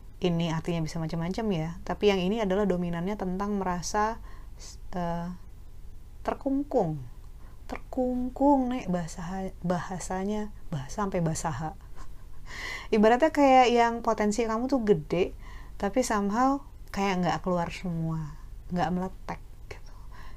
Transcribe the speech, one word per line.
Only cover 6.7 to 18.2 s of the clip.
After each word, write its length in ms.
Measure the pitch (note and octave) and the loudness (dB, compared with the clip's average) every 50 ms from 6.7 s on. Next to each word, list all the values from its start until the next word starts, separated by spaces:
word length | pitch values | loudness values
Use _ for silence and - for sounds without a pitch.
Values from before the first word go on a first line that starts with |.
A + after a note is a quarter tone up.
| C#4 A#3+ F3+ D#3 D#3 C#3 A#2+ A#2 - - - - - - - - - - - - | 2 2 2 2 -2 -4 -8 -10 -12 -14 -14 -14 -14 -14 -14 -14 -14 -14 -12 -10
Terkungkung, 1040 | - - - - - C4 B3+ B3+ B3 B3 B3+ B3+ - - C4+ C#4+ C#4+ C4 B3+ B3 | -10 -10 -10 -6 -2 0 0 0 0 -2 -2 -4 0 4 6 6 6 6 4 2
Nek, 160 | B3+ B3+ - F3+ | -2 -2 -2 -2
bahasa, 640 | F3+ F3 E3 D#3+ - G3 E3 F3 F#3+ F#3+ F#3+ F#3 - - | -2 -2 -2 -4 -6 -8 -6 -6 -6 -4 -6 -6 -6 -4
bahasanya, 960 | - F3 F3+ E3 - - F#3 F3+ - - F#3 F#3+ F#3+ G3+ G#3+ G#3+ G#3+ G#3 - - - - | 0 0 0 0 -2 -4 -6 -6 -4 -4 -4 -2 -2 -2 -2 -2 -4 -6 -8 -10 -8 -6
bahasa 300 | F3 C3+ C3 - - G#3+ | -6 -6 -6 -6 -4 -4
sampai 180 | G3+ G3 G3 F3+ | -2 0 0 0
bahasa 300 | E3 D#3+ D#3 - - E3 | 0 0 0 -2 -2 -4
H. 80 | B2+ B2+ D#3 D#3 - - - - - - - - - - - - - - - - - - - - - - - - | -4 -4 -6 -6 -8 -10 -12 -10 -8 -8 -6 -6 -8 -8 -10 -10 -10 -8 -8 -8 -8 -8 -8 -8 -8 -8 -2 2
Ibaratnya 460 | A3 G#3+ G#3 A3 A#3+ B3 D#4+ D#4 - | 6 8 8 8 8 8 6 4 6
kayak 320 | D4 C#4+ C4+ C4 B3+ B3+ A#3+ A#3+ | 6 8 10 10 10 10 10 8
yang 200 | A#3 A#3 A#3 A#3 A#3 | 6 6 4 2 2
potensi 460 | A#3 A#3 G#3+ A3 G#3 G#3 G#3 B3 A3+ | 0 0 2 4 2 2 2 2 2
kamu 240 | A3 A3 A3+ B3 C4+ | 2 0 0 2 2
tuh 100 | C#4 B3 G#3+ | 2 4 6
gede, 480 | G#3 G3 D3+ D3 - E3 F3 G3+ - - - - - - - - - - | 4 4 4 2 0 0 0 0 0 -2 -8 -12 -12 -12 -12 -12 -12 -6
tapi 300 | - G3+ G3 - B3+ B3 | -4 -2 0 2 2 2
somehow 560 | - A3 G3+ G3+ G3 G3+ A#3+ C4 C4+ C#4 C#4 - - - - - - - | 2 2 2 2 2 2 4 4 4 4 2 -2 -10 -16 -16 -14 -6 -2
kayak 320 | G3 G3 G3+ F#3 F3+ F3 | 0 0 2 2 2 2
nggak 160 | D#3+ D3+ D#3 | 2 2 0
keluar 240 | - F#3+ F3 F3 E3+ E3 - | 0 0 0 0 0 -2 -4
semua, 640 | - - F3 E3 E3 D#3+ D#3+ D#3+ D#3+ | -6 -6 -4 -2 -2 -2 -2 -2 -2